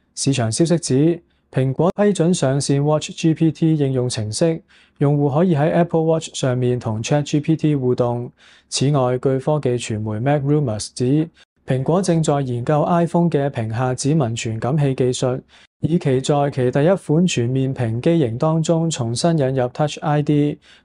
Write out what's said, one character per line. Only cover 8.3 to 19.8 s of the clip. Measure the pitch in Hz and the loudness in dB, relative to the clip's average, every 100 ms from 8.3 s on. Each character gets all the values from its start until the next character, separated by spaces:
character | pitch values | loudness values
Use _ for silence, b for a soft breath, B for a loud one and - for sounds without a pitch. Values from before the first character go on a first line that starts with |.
| _ b b b | _ b b b
此 | - 135 | -2 0
外， | 147 127 127 | 2 0 0
據 | 139 135 | 0 0
科 | 143 151 | 0 0
技 | 131 | 0
傳 | 123 - 107 | -2 -4 -4
媒 | 107 113 | -4 -2
MacRumors | 131 147 139 151 135 107 - | 0 0 2 0 0 -4 -8
指， | - 127 151 165 b b _ - | -4 0 0 -2 b b _ -4
蘋 | 131 | -2
果 | 135 175 | 0 0
正 | 185 165 | 2 0
在 | 156 143 | 2 0
研 | 131 120 | -2 -4
究 | 127 147 | 0 0
iPhone | 160 175 170 175 170 | 2 0 0 0 2
嘅 | 151 139 | 0 -2
屏 | 123 110 | -4 -4
下 | 113 127 127 | -2 -4 -2
指 | 135 | 0
紋 | 160 117 117 | 0 0 -4
傳 | 117 110 | -6 -4
感 | 120 156 | -2 0
器 | 139 | 0
技 | 131 127 | 0 0
術， | 127 127 131 - b b - | 0 -2 -4 -8 b b -6
以 | - 175 | -2 0
期 | 147 131 | 0 0
在 | 127 143 143 | 2 0 0
其 | 131 127 | 0 0
第 | 143 | 2
一 | 156 | 2
款 | 196 - 151 180 | 2 2 2 2
全 | - 120 | 0 0
面 | 131 135 | 0 -2
屏 | 135 113 113 | -2 -2 0
機 | 165 170 | 2 2
型 | 123 117 | 0 0
當 | 156 165 | 0 0
中 | 160 165 165 | 0 0 0
重 | 156 117 | -2 -4
新 | 120 170 165 | -2 0 0
引 | 131 | 0
入 | 135 123 | 0 -2
Touch | - | -2